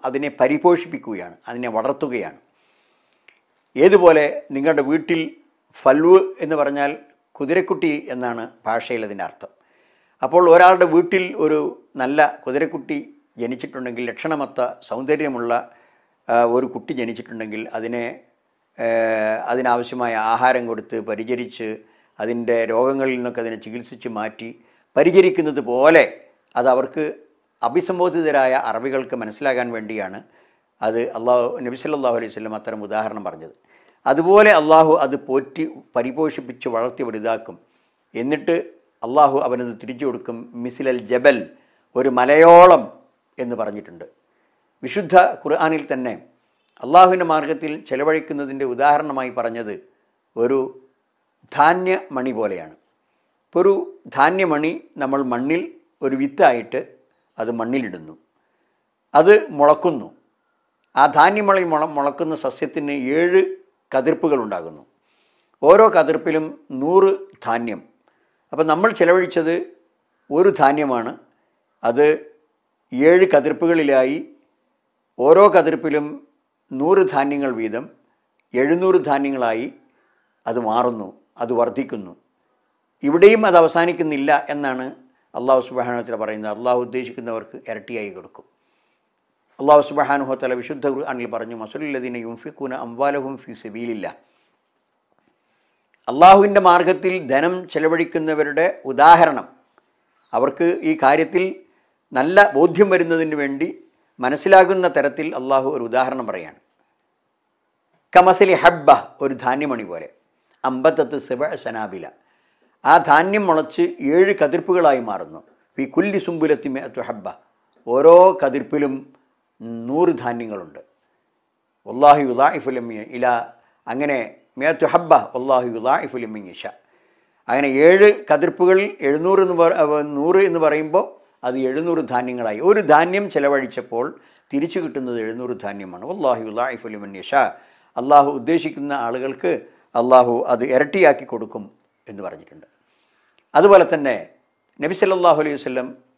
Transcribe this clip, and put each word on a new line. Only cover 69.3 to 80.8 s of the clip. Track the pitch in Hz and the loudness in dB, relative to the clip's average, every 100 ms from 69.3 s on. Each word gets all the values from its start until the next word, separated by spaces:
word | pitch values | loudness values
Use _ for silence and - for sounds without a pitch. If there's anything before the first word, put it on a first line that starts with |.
| 175 160 175 359 _ _ _ _ _ - | -2 -2 -4 -6 _ _ _ _ _ -6
ഒരു | 151 190 | 0 0
ധാന്യമാണ്. | 170 139 147 143 123 117 - _ _ _ _ _ _ | 2 2 2 -2 -4 -6 -12 _ _ _ _ _ _
അത് | 113 120 147 156 - _ _ _ _ _ _ | -2 2 2 2 -6 _ _ _ _ _ _
ഏഴ് | 123 151 185 185 151 | 0 4 6 4 2
കതിർപ്പുകളിലായി | 139 147 170 165 147 135 131 156 - _ _ _ _ _ _ _ _ - | 0 -2 0 0 2 2 2 -2 -10 _ _ _ _ _ _ _ _ 0
ഓരോ | 131 175 208 | 4 8 8
കതിർപ്പിലും | 180 156 - 160 147 147 277 _ _ _ _ _ | 6 2 0 -2 -4 -4 -12 _ _ _ _ _
നൂറ് | 135 151 196 185 | -4 2 2 2
ധാന്യങ്ങൾ | 143 143 143 139 | 0 -2 -2 -4
വീതം | 113 113 113 160 _ _ _ _ _ _ | -4 -6 -8 -12 _ _ _ _ _ _
എഴുന്നൂറ് | 123 139 175 185 180 | -2 0 2 2 2
ധാന്യങ്ങളായി | 147 139 139 135 120 110 139 - _ _ _ _ _ _ - | 2 -2 -2 -4 -4 -4 -8 -14 _ _ _ _ _ _ -8
അത് | 117 | -6
മാറുന്നു, | 110 113 | -2 -2